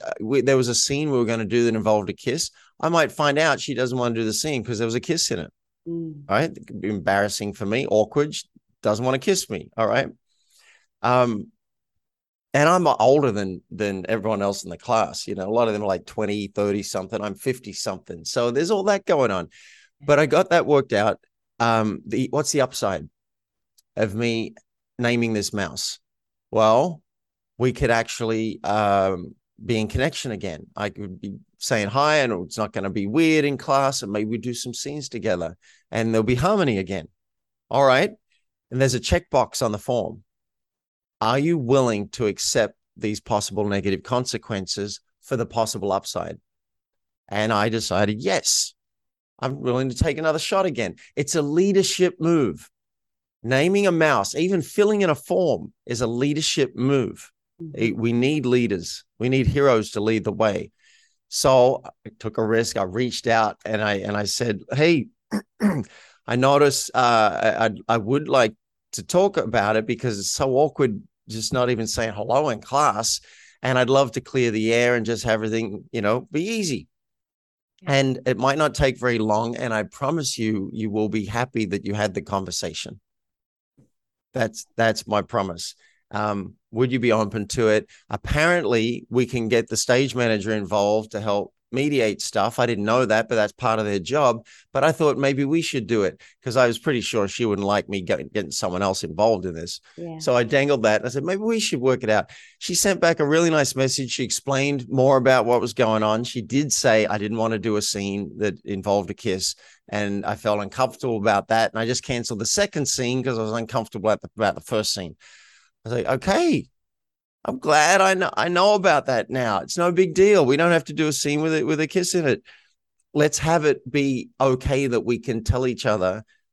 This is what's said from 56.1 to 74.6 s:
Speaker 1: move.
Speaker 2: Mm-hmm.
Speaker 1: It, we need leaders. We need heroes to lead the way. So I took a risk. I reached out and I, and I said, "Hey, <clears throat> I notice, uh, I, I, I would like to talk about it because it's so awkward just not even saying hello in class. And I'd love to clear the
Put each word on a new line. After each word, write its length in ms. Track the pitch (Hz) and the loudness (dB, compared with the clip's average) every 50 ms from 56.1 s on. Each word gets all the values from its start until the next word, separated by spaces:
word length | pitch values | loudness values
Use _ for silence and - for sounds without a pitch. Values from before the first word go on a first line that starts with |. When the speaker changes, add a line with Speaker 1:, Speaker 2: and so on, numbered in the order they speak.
| 120 120 139 143 147 156 156 - - 160 135 - - | -2 0 0 0 0 -2 -2 -2 0 0 0 0 0
Speaker 1:
move. 560 | - 123 135 139 135 113 - - - - - _ _ _ _ _ - 170 | -2 0 2 2 2 0 -2 -6 -10 -18 -20 _ _ _ _ _ -16 -16
Speaker 2:
Mm-hmm. 120 | 156 143 | -10 -6
Speaker 1:
It, 220 | - 113 113 - | -2 -2 -2 0
we 160 | - 113 117 117 | 0 -2 0 0
need 340 | 120 127 139 156 151 123 | 2 2 2 0 0 0
leaders. 580 | 123 127 127 120 101 101 85 85 - - - - _ _ - | 2 2 2 2 2 -2 -4 -6 -8 -12 -14 -16 _ _ -6
We 100 | 110 127 | -2 0
need 180 | 135 135 120 | 2 2 2
heroes 460 | - 123 143 143 139 120 110 104 - - | 2 2 4 4 4 4 4 2 -2 -4
to 80 | 107 | -2
lead 240 | 101 110 113 110 87 | 0 0 0 0 0
the 80 | 110 95 | -2 -2
way. 400 | 101 113 107 98 87 - - _ _ _ _ _ _ _ _ _ _ _ - | 0 0 0 0 -2 -6 -10 _ _ _ _ _ _ _ _ _ _ _ -10
So 540 | - - - 139 131 127 123 127 135 - - - - _ - | -4 0 2 4 6 6 6 6 4 0 -6 -14 -20 _ -20
I 40 | 113 - - | -20 -16 -10
took 200 | - 110 - - | -10 -8 -4 -2
a 80 | 113 | 0
risk. 300 | 107 113 113 117 - - | 2 2 2 0 0 -2
I 60 | 107 98 | -4 -4
reached 440 | 90 92 117 127 120 - - - | -2 -2 -4 -4 -4 -4 -4 0
out 320 | 117 113 113 110 104 - _ - | 2 2 2 2 0 -2 _ -8
and 180 | 104 110 104 107 | -4 -4 -2 0
I, 120 | 104 101 98 | 0 -2 -2
and 180 | 98 101 104 | -4 -4 -4
I 80 | 104 104 | -4 -2
said, 360 | 98 - - 123 117 107 90 - - 120 | -4 -4 -4 -2 -4 -4 -6 -6 -6 -2
"Hey, 360 | 135 156 170 170 139 107 - _ _ _ - | 2 2 4 4 2 0 -4 _ _ _ -8
<clears throat> 960 | 220 202 - _ _ - 220 202 170 135 101 - - - - _ _ _ - | -6 -6 -6 _ _ -2 0 0 0 -2 -6 -8 -12 -20 -20 _ _ _ -8
I 100 | - 117 | -4 0
notice, 540 | 123 131 135 143 143 147 143 127 - - - - | 2 4 4 6 6 6 4 2 0 -4 -4 0
uh, 40 | 123 127 120 120 113 107 101 82 - - 110 - - | 2 4 4 6 6 4 4 2 2 2 2 2 2
I, 80 | 113 | 0
I, 40 | 110 98 - - - | 0 -2 -4 -2 -2
I 80 | 113 117 | -2 0
would 300 | 98 107 135 147 151 135 | 0 0 -2 -2 0 2
like 260 | 135 131 117 110 - _ _ _ _ _ _ _ - | 2 4 4 2 0 _ _ _ _ _ _ _ -12
to 100 | - 85 | -12 -6
talk 340 | - - 180 196 196 196 | 0 2 4 4 4 2
about 400 | 165 - 110 110 110 98 104 110 | -2 -4 0 0 0 2 2 2
it 100 | 110 110 | 0 0
because 320 | 117 120 117 - 123 107 101 | -2 -4 -4 -2 -4 -4 -4
it's 120 | 98 - | -4 -6
so 260 | - - 143 135 123 | -4 -2 0 0 2
awkward 460 | 135 156 143 - - 143 123 104 98 - _ _ _ _ - | 2 2 2 2 0 0 0 0 -4 -10 _ _ _ _ -14
just 240 | 110 110 107 - 135 | -10 -8 -6 -4 -2
not 180 | 127 123 123 | 0 0 0
even 160 | 123 110 113 | 0 -2 -2
saying 260 | 110 - 127 113 110 98 | -4 -4 -4 -4 -4 -4
hello 340 | 104 104 113 120 139 156 143 | -6 -4 0 0 0 2 0
in 100 | 113 107 | -2 -4
class. 600 | - - 131 143 151 131 98 104 113 - - - _ - - - - - _ - - | -6 -2 0 2 2 2 2 0 -2 -2 -4 -6 _ -14 -20 -20 -20 -20 _ -6 -2
And 160 | 127 131 127 | 0 2 2
I'd 120 | 123 120 | 2 4
love 220 | 135 139 139 120 - | 4 2 2 2 -2
to 80 | 120 | -8
clear 300 | - - - 131 123 117 | -8 -4 -2 0 0 0
the 220 | 104 110 | 0 0